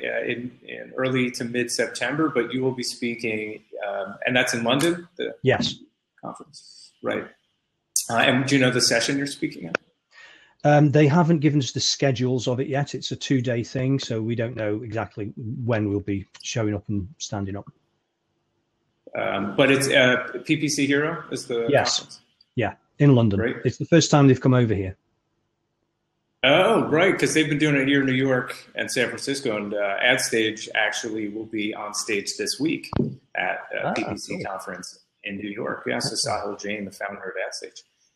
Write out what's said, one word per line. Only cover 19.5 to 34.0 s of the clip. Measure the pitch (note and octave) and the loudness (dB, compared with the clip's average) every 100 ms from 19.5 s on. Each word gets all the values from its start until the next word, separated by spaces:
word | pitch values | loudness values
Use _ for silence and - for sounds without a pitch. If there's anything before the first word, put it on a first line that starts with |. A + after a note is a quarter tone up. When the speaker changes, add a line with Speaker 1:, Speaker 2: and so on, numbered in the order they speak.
| G2+ | 2
Speaker 1:
but | C3+ | 4
it's, | C3+ C3+ | 4 4
uh, | C3+ B2+ B2 - C3+ | 4 6 4 0 -8
P | - D#3 | -2 -2
P | D3+ | 0
C | C#3+ C3+ | 0 2
Hero | C#3+ D3+ E3+ - | 2 0 -4 -8
is | C3 - | -10 -6
the | A#2+ A#2 | -2 2
Speaker 2:
Yes. | C#3 G2+ - | 4 4 -2
Speaker 1:
conference? | - - _ _ _ | -6 -16 _ _ _
Speaker 2:
Yeah, | - G2+ - _ - | -2 -2 -4 _ 4
in | D3 B2 | 6 8
London. | A2+ G2 | 6 2
Speaker 1:
Great. | A#2 - | 0 -2
Speaker 2:
It's | B2+ - | -4 -4
the | |
first | - E3 - | 4 4 6
time | D3+ C#3 | 8 8
they've | C3 | 6
come | C3+ | 6
over | B2+ A#2+ | 4 4
here. | G2+ F#2+ - _ _ _ _ _ _ _ _ _ _ _ _ _ _ | 2 -2 -8 _ _ _ _ _ _ _ _ _ _ _ _ _ _
Speaker 1:
Oh, | C3 D#3 F#3+ G#3 A#2 | 4 6 6 4 2
right, | D3+ F#3+ E3 | 4 4 4
'cause | C3+ | 2
they've | D#3 D3+ | 2 2
been | D3 | 2
doing | D3+ C#3+ | 2 4
it | C3+ | 4
here | C#3+ | 4
in | C3+ | 4
New | |
York | B2+ C3+ B2+ B2 - - | 2 2 2 0 -10 -12
and | - A2 | -8 -4
San | C3+ A#2 | 0 0
Francisco, | A#2 - C#3 C3 G#2 | -2 -6 -4 -2 -2
and, | G2+ | -2
uh, | G#2 G2+ G2 | -2 -2 2
AdStage | B2 C3 - A2+ A2 G#2+ - | 2 2 2 0 0 -2 -6
actually | A2 G#2+ - A#2 A2 G#2 | -2 -2 -2 -6 -6 -6
will | G#2 A2 | -8 -8
be | A2 G#2 | -6 -6
on | G#2 G#2 | -6 -8
stage | G#2 - G2+ G2 - | -8 -4 -4 -4 -6
this | G2+ - | -6 -2
week | D3+ - - - - C3 _ - | -2 -4 -4 -4 -4 -6 _ -6
at | F#2 F2+ - | -4 -6 -8
a | G#2 D3 | -6 -4
Speaker 2:
Ah, | |
Speaker 1:
P | F3+ | -4